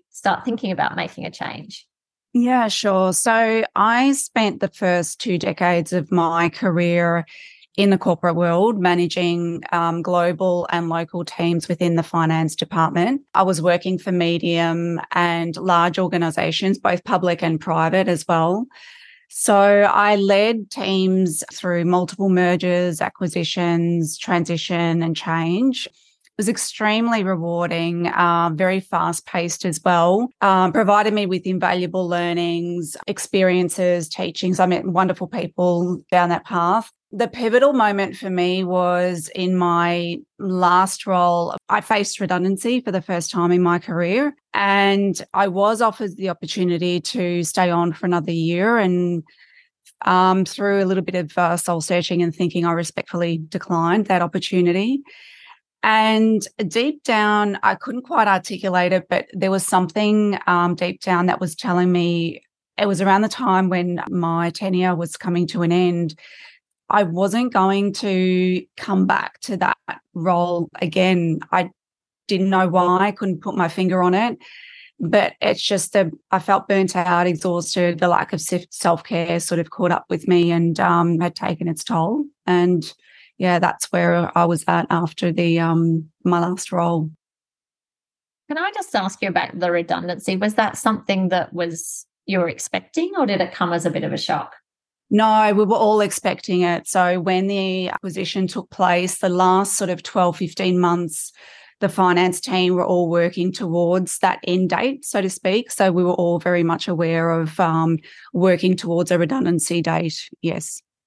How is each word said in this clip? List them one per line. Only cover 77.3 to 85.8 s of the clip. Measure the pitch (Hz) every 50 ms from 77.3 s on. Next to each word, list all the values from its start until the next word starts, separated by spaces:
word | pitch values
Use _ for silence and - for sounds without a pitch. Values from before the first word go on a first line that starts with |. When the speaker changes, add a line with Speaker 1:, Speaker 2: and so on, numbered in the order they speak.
| 170 156 - 185 175 175 170 - - 190 175 175 170 160
Speaker 2:
the | 185 180
lack | 170 - - -
of | - 180
se-, | - - 180 180 180 -
self-care | - - - 175 170 160 - - 220 170 170 170 170 170
sort | 165 - 175 165
of | 165 -
caught | - - 180 175
up | 175 - - -
with | - 160 - 185
me | 180 175 175 170
and, | 170 170 170 170 160 -
um, | - 175 170 170 170 170 170 160
had | 175 175 170
taken | - - - 165 156 175 170
its | 160 - -
toll. | - 233 165 160 185 226 294 294 294 _ _ -
And | - 180 175 175 180 180 165 156 - - _ _ _ - - - _ _ -
yeah, | 185 180 175 170
that's | 180 170 - - - -
where | - 175 175 175 170 175 170 - - 170
I | 170
was | 170 175 160 - -
at | 170 170 175 -
after | 175 165 175 160 - - - 175
the, | 165 175 175 170 165 165
um, | 165 165 165 165